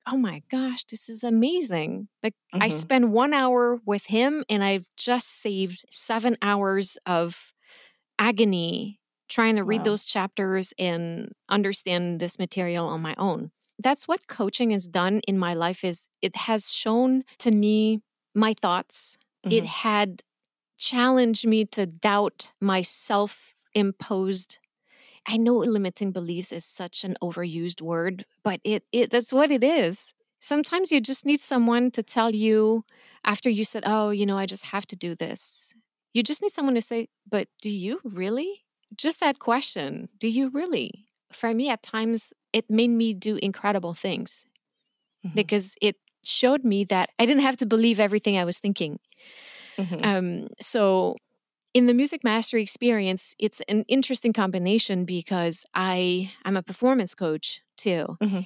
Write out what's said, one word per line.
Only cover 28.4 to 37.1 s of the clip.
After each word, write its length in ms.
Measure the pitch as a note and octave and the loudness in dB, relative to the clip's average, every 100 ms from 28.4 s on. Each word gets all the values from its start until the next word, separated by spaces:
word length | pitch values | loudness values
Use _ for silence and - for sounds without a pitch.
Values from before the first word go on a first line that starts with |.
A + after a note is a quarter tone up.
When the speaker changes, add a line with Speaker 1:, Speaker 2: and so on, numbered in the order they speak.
Speaker 1:
but 160 | G#3 F3+ | -4 -4
it, 200 | - G#3 - | -2 -4 0
it, 180 | A#3 A#3+ | 0 2
that's 220 | A#3+ A#3 | 2 2
what 180 | C4 D4 | 4 4
it 120 | C4+ | 4
is. 500 | B3+ E4 E3+ F#3+ - _ _ _ | 4 4 2 -2 -8 _ _ _
Sometimes 500 | - D4 - F4 F#4+ | -2 0 0 -2 2
you 100 | D4 | 2
just 240 | A3+ C4+ C#4+ | 2 -2 0
need 160 | D4 | 0
someone 480 | - B3+ A#3 A#3 B3 | 2 2 4 4 2
to 120 | A#3+ | 0
tell 300 | G#3 A#3+ A3+ G#3+ | -2 0 2 2
you 480 | A3 G#3+ G#3+ A3+ - _ - - - | 4 6 4 2 -2 _ -20 -4 -2
after 240 | G#3 B3+ | 0 0
you 140 | G#3 G#3+ | 0 -2
said, 180 | A3 - | -2 0
"Oh, 240 | G#3+ G#3 | 2 2
you 140 | G#3 G3+ | 0 0
know, 120 | G3 | 0
I 80 | F#3+ | -2
just 200 | F#3+ - | -6 -8
have 200 | G3 G3 | -8 -8
to 80 | F#3+ | -10
do 200 | F3 E3 | -8 -6
this." 580 | E3 - - - - - _ _ _ | -8 -8 -12 -14 -18 -20 _ _ _
You 80 | A3+ | -2
just 180 | A#3 D4+ | 0 -2
need 100 | G#4 | -4
someone 240 | - C#4 A#3+ | 0 0 0
to 60 | |
say, 260 | - A#3 A3+ | 0 -4 -6